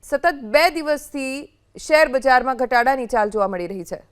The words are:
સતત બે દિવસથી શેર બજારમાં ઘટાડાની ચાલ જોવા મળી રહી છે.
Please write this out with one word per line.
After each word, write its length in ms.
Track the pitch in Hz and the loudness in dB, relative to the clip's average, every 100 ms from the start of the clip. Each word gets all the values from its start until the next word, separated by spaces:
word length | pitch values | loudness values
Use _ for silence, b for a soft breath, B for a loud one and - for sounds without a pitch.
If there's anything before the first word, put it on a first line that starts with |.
| - | -4
સતત 260 | 285 339 285 226 269 | 0 0 -2 0 2
બે 80 | 247 226 | 2 0
દિવસથી 580 | 202 196 - 285 262 269 - _ _ - - | -4 -4 -4 -10 -8 -10 -14 _ _ -18 0
શેર 160 | 302 311 262 | 4 4 2
બજારમાં 480 | 254 254 254 247 | 4 4 2 -4
ઘટાડાની 480 | 254 247 240 269 233 240 | 0 2 2 0 0 0
ચાલ 200 | 208 214 | 0 0
જોવા 140 | 196 185 | -2 -2
મળી 180 | 175 | -8
રહી 160 | 190 170 | -10 -10
છે. 100 | 175 _ | -12 _